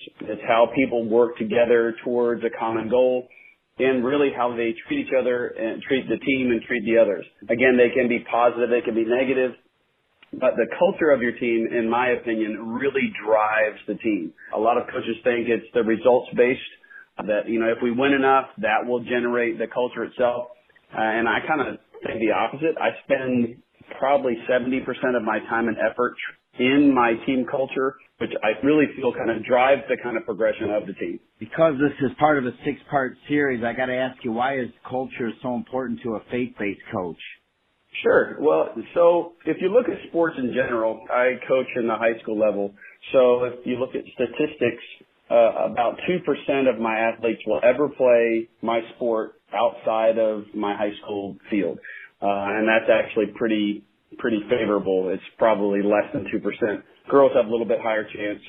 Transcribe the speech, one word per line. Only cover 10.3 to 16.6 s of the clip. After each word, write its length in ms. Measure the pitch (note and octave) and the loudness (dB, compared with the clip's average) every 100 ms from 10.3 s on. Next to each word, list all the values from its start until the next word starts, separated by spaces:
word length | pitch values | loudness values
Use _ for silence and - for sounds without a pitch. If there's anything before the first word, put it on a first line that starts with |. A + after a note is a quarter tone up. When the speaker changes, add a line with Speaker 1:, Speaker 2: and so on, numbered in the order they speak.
Speaker 1:
but 260 | - B2+ A2+ | -2 0 2
the 80 | A2+ - | 0 2
culture 340 | F3 F3+ D#3+ | 0 2 2
of 100 | C3+ | 4
your 100 | A#2+ A#2 | 2 -2
team, 300 | A#2+ A#2 A2+ | 0 0 0
in 180 | A#2+ A2+ | 0 0
my 200 | A#2 B2+ | 0 2
opinion, 680 | A#2+ A#2+ A2+ G#2+ G#2 A2+ A#2+ | 0 -2 -2 -2 -4 -6 -4
really 320 | C#3 C3+ A#2+ G2+ | -2 0 -2 -4
drives 560 | G#2+ A2 G#2+ A2 G#2+ G2+ - | 2 2 4 2 0 -2 -8
the 80 | G2+ | -6
team. 300 | A2+ G2+ D#2+ - - | -2 -2 -4 -12 -8
A 60 | - | 0
lot 160 | A2 C#3+ | 2 2
of 80 | - | -2
coaches 240 | B2+ A2+ A2+ | -6 -6 -4
think 240 | - A#2+ A2 | -2 0 0
it's 240 | A2 - | -2 -2
the 100 | B2 | -2
results-based, 760 | A2 A2 B2+ B2 - A2 B2 B2+ | 0 2 4 4 2 2 2 2